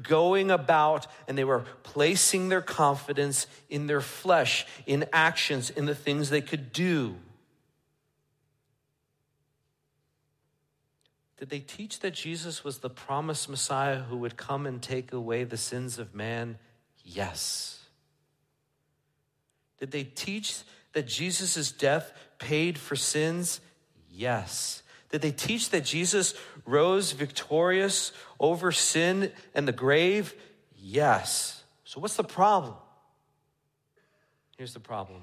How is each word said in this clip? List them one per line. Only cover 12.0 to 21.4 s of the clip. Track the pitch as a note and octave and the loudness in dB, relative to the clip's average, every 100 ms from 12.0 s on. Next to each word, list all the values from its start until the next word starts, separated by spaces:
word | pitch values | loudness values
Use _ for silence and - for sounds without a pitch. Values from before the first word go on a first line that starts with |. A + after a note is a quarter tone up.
that | G3 | -6
Jesus | D#3+ E3 E3 E3 D#3+ | -6 -8 -8 -8 -10
was | D3 C3+ | -10 -10
the | B2+ | -12
promised | - - C#3 D#3 D3+ - | -12 -6 -4 -2 -4 -6
Messiah | C3+ - C3+ C#3 C3 | -4 -2 0 0 -2
who | B2 B2 | -4 -6
would | A#2+ - | -6 -8
come | - C#3 | -6 -6
and | C#3+ B2 | -6 -8
take | - C3 B2 | -6 -6 -6
away | B2+ A#2 A#2 | -8 -4 -4
the | B2 A2+ | -4 -6
sins | - B2 B2+ A#2+ | -6 -6 -6 -8
of | G#2 | -12
man? | G#2 A2+ A#2 A#2 A2 _ _ _ _ | -8 -6 -6 -6 -10 _ _ _ _
Yes. | F2+ F#2 F#2 - - - - - - _ _ _ _ _ _ _ _ _ _ _ _ _ _ _ _ _ _ - | -12 -8 -6 -6 -6 -6 -8 -12 -20 _ _ _ _ _ _ _ _ _ _ _ _ _ _ _ _ _ _ -14
Did | C3+ | -10
they | D3 | -8
teach | C3+ - - G#3+ G#3 - - - _ | -8 -8 -6 -6 -6 -8 -12 -20 _
that | D#3 B2 | -6 -4
Jesus' | G#2+ F3+ F3+ | -4 -2 -2